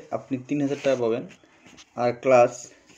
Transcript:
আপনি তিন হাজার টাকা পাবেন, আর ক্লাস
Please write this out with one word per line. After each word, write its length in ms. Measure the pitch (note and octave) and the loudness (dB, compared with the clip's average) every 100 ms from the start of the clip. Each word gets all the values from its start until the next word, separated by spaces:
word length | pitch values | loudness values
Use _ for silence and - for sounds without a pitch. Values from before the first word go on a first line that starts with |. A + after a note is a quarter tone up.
| - | -4
আপনি 240 | A#2 - C3 - | -10 -6 -10 -6
তিন 100 | D3 | -4
হাজার 160 | C#3 C#3 | -2 -2
টাকা 140 | C3+ B2+ | -2 0
পাবেন, 200 | A#2 A#2 F3 - _ _ - - - - | 0 -4 -6 -18 _ _ -20 -20 -18 -6
আর 140 | A#2+ B2 | -4 -2
ক্লাস 300 | C3 B2+ B2 - - - _ | 4 6 6 2 -20 -20 _